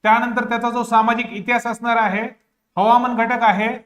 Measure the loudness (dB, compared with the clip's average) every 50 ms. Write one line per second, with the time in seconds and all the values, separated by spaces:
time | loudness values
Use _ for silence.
0 | 4 2 2 2 2 -2 -4 -4 -4 -2 -4 -2 -2 -4 -4 -4 -4 2 2 2
1 | 4 2 0 -2 -4 -8 -8 -10 -4 -2 -2 -2 -2 -4 -8 -4 -4 -2 0 0
2 | 0 0 -2 -4 -6 -6 -10 _ _ _ _ _ _ _ _ 0 4 4 4 4
3 | 2 0 0 -2 0 0 0 2 2 2 2 2 -2 -2 -4 -6 _